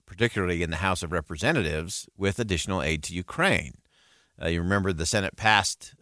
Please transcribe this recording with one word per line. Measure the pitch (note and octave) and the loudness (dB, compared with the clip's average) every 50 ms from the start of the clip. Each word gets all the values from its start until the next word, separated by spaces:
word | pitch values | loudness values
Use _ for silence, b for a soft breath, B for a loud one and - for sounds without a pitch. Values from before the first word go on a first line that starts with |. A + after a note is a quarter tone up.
| _ | _
particularly | - F#2+ E2+ A#2 A#2 - G#2 F#2 F2+ F2 E2 | -20 -2 0 0 0 2 0 0 0 0 0
in | F2 D#2+ | 0 -2
the | D#2+ | -2
House | D#2 F#2+ F#2+ F#2+ - | 0 0 0 0 0
of | F2+ D#2 | -2 -2
Representatives, | F2+ E2+ D2+ - E2+ D#2 G2+ C#3 E3 C3+ F2+ D2+ D#2 D#2 E2 F2 - - - - _ - | -2 -4 -4 -4 -6 -2 0 2 2 2 2 0 0 -2 -4 -4 -8 -10 -10 -12 _ -2
with | G2 G2 G2 - | -2 -2 0 0
additional | A#2 G#2 F#2 D#2 - G#2 F#2+ F2 | 0 0 0 0 0 -2 -2 0
aid | C2+ D#2 E2 D#2 - | 0 0 -2 -2 -4
to | - E2+ | -6 -6
Ukraine. | F2 F2 - - - F3 G3 A#2+ D#2 D#2 C2 - - _ b b b b b b b b b b - | -6 -8 -6 -2 0 2 2 2 2 -2 -4 -12 -18 _ b b b b b b b b b b -6
Uh, | - E2+ | -2 0
you | E2+ E2+ | 0 0
remember | E2+ F2+ G2+ G2+ F#2 G2 | 2 2 2 2 2 2
the | F2+ D#2 - | 0 0 -2
Senate | - - G#2 G2 E2 - | 0 0 0 0 -2 -4
passed, | - - G#2+ G#2+ G2+ F#2 - - - - - - _ | 0 4 4 6 6 4 2 -4 -6 -12 -20 -16 _